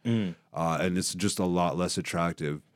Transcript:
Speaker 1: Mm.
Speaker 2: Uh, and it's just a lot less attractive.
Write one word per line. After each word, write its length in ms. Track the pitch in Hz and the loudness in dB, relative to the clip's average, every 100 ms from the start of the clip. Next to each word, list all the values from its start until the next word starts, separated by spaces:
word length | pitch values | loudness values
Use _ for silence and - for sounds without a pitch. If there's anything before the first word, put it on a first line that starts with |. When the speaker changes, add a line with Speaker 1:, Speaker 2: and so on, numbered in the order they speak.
| 117 | 0
Speaker 1:
Mm. 300 | 113 95 - _ | 0 0 -6 _
Speaker 2:
Uh, 260 | - 82 80 | -2 0 2
and 160 | 92 90 | 2 0
it's 180 | 87 90 | -2 -2
just 240 | 101 - | -2 0
a 60 | 90 | 2
lot 320 | 87 87 80 | 2 2 2
less 200 | 90 - | 0 -2
attractive. 640 | - 85 85 82 73 73 - | -2 0 0 0 -4 -4 -8